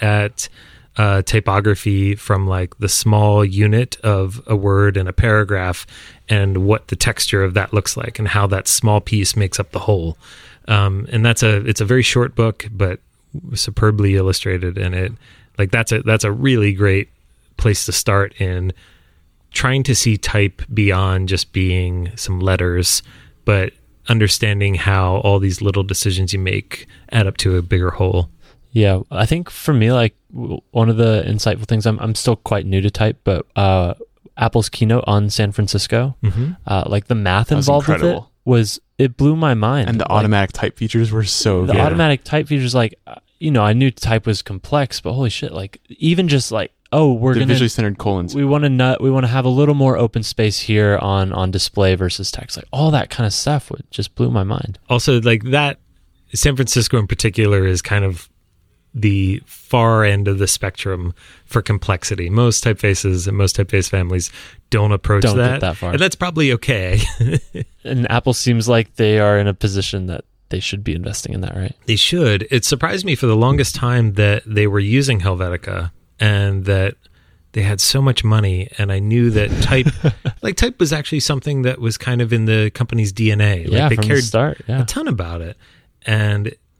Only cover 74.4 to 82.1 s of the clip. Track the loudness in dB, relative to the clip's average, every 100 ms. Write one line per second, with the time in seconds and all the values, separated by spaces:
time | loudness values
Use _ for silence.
74.4 | -2 0 2 2 2 0 2 0 0 -2
75.4 | -4 -6 -8 -8 -8 -10 _ -2 0 2
76.4 | 0 -2 0 0 0 -4 _ _ _ _
77.4 | _ -2 -2 0 0 2 2 2 2 2
78.4 | 2 -2 -4 -4 -2 0 0 2 4 2
79.4 | 0 0 2 4 2 0 -2 -2 -6 -6
80.4 | -6 -2 -2 0 -2 -2 -4 -4 -2 -2
81.4 | -2 -2 -2 -2 -4 -4 -4